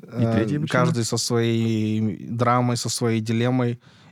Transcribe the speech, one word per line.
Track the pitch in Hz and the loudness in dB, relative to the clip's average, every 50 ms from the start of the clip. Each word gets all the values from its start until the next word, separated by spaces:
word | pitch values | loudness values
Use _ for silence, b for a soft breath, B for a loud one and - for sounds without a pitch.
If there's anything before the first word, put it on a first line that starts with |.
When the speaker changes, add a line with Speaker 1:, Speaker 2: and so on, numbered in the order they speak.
| - - 113 120 113 | -8 -8 -4 -2 0
Speaker 1:
Э, | 113 113 | 2 2
Speaker 2:
третья | 110 113 107 147 147 | 2 0 0 -2 -4
причина? | - | -2
Speaker 1:
каждый | - - 127 123 - 117 120 110 | 0 2 2 2 2 2 0 -2
со | - 117 | -2 -2
своей | 113 - - 120 117 117 117 113 113 113 113 113 107 107 107 107 110 110 107 - - - 85 | -2 -2 0 0 2 2 2 2 2 2 0 0 0 0 0 0 0 0 -2 -2 -6 -8 -6
драмой, | 120 117 123 120 123 123 123 123 117 | -2 0 2 4 4 4 2 2 0
со | 117 - 117 | -2 -2 -4
своей | - - 123 117 113 113 | -4 -2 0 0 0 0
дилеммой. | 110 117 113 117 120 127 127 127 123 120 120 - b b b b b b | 0 0 0 0 0 2 2 2 0 0 -2 -4 b b b b b b